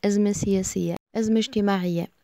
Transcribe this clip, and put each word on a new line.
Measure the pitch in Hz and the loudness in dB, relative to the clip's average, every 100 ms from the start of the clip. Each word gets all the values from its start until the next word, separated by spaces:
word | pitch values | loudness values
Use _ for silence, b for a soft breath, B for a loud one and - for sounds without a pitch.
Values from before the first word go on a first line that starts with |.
| 208 | 2
أزمة | 202 208 | 2 2
سياسية، | 208 202 190 190 190 170 170 _ 220 | 0 0 0 0 -4 -4 -6 _ -4
أزمة | 220 220 | 0 2
اجتماعية | 214 214 202 196 180 170 165 _ | 0 0 0 2 0 -2 -4 _